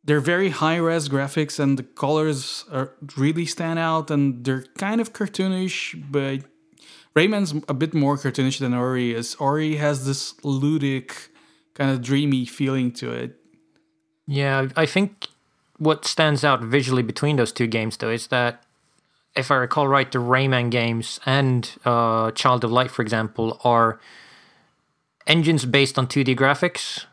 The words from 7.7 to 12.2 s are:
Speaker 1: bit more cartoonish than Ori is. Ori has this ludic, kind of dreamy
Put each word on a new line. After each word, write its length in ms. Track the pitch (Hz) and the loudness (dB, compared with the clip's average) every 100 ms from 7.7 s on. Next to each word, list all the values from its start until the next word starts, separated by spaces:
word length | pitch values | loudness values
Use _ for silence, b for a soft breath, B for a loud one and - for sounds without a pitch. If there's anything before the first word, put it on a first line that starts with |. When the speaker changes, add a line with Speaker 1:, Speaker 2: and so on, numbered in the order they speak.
Speaker 1:
bit 180 | 135 156 | -4 0
more 220 | 160 139 143 | 2 2 0
cartoonish 420 | 139 123 131 131 | -2 0 -2 0
than 120 | 131 | -2
Ori 380 | 123 127 127 120 | 0 0 0 -2
is. 220 | 117 117 - | -4 -6 -2
Ori 400 | 139 151 156 151 | 0 0 -2 0
has 300 | 147 143 135 | 0 0 -2
this 280 | 135 - - | -4 -6 -8
ludic, 840 | 147 135 143 156 139 135 131 - - b b b b | -4 0 0 0 0 -4 -8 -18 -18 b b b b
kind 160 | - 135 | -2 0
of 120 | 131 | 0
dreamy 420 | 123 139 | 0 0